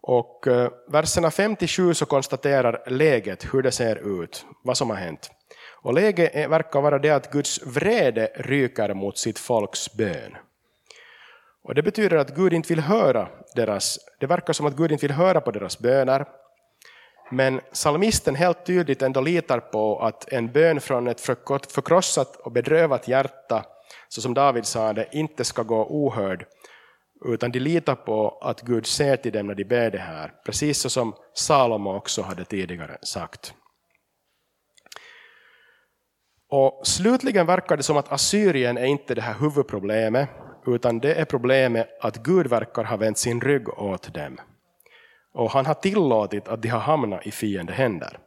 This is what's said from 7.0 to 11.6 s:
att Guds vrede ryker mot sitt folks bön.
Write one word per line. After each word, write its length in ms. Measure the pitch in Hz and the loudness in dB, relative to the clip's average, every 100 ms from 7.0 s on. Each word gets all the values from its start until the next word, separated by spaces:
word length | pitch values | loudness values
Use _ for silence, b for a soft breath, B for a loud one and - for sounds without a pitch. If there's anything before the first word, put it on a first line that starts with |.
| 147 | 2
att 220 | 143 - | 2 0
Guds 320 | 143 139 - - | -4 -2 -6 -4
vrede 680 | 127 170 233 143 113 110 - | -2 2 2 2 2 -2 -4
ryker 580 | 131 139 123 - 104 | -2 0 0 0 -4
mot 240 | 98 98 - | -2 -6 -4
sitt 220 | 117 107 | -6 -6
folks 540 | - 117 104 - - | -2 0 0 -6 -10
bön. 440 | - 107 76 57 - _ _ _ B B B B B B B B B | -4 -4 -4 -10 -18 _ _ _ B B B B B B B B B